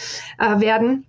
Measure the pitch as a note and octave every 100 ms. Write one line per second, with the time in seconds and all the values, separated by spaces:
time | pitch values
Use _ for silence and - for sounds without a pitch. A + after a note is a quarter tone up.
0 | - - - - A3+ G#3 A3 A3 A#3 C4+